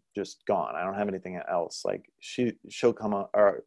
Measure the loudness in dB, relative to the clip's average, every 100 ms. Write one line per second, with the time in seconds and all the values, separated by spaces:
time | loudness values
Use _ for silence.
0 | _ -8 -8 -8 -2 0 0 -4 -4 -2
1 | -2 -4 -6 -8 -2 -2 -2 -4 -4 -4
2 | -8 _ -12 -2 -2 -2 -12 2 2 2
3 | -2 -2 0 6 6 6